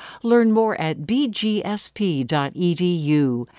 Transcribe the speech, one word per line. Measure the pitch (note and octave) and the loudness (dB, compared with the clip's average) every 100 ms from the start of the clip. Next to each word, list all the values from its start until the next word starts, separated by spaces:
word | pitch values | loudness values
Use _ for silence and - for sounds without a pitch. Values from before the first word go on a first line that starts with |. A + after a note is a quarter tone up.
| - - | -12 -6
Learn | A#3 A#3+ A3+ | 2 4 4
more | A3 A3 - | 4 2 0
at | D#3+ - | -4 -4
B | D3+ B3 C4+ | -2 -2 -2
G | G3 G#3+ G#3 | -2 -2 -2
S | F#3+ G#3 - | -4 -6 -6
P | - G3 C#3+ | -2 -2 0
dot | A#2+ D3+ C#3 | 0 -2 -2
E | - F3 E3 | 0 0 2
D | F3+ | 0
U. | F3 D3 D3+ C#3 A#2+ A#2+ | 0 2 2 2 0 -6